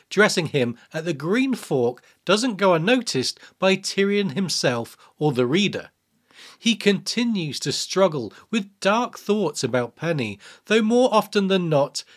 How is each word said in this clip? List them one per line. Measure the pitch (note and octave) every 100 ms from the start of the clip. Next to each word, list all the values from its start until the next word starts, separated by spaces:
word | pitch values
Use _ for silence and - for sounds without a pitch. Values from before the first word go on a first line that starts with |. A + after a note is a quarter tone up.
| -
dressing | F3+ G#3 - D#3
him | D3 A#2+ A2+ _
at | D#3+
the | E3
Green | C#3+ D3+ A3+ C4+ A#3
Fork | - C#3+ A#2+ B2 _ _
doesn't | - G#3 B3+ F#3+
go | G3 E3
unnoticed | F3 B3+ - C3+ A#2+ - - _
by | F#3+ F#3+
Tyrion | - - G3 G3+ G3
himself | C3+ F#3 - D3 A#2 D3 - _ -
or | D3+
the | B2 B2
reader. | E3 G3 - - _ _ _ _ - - -
He | A3+ A3+
continues | G3+ F#3+ - - A#3+ G#3 D#3 A#2
to | D3
struggle | - - F#3 F#3+ D3+ G#2+ - _
with | A3+ G3 _
dark | F#3+ A3 B3+ -
thoughts | - G#3+ E3+ -
about | B2+ B2 A#2 -
Penny, | D#3+ D#3+ A2 G2 - - -
though | G#3+
more | G#3+ A#3+ B3+
often | G#3+ F#3+ G#3 G3
than | F#3+ E3+
not, | D3 D3 - -